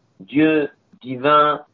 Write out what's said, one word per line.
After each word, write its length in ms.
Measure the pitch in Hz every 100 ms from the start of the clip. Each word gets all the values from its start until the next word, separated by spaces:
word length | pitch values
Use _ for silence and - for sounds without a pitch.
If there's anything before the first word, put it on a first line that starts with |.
| _ _
Dieu, 500 | 95 139 156 156 143 _ _ _
divin, 640 | 123 127 139 151 147 143 -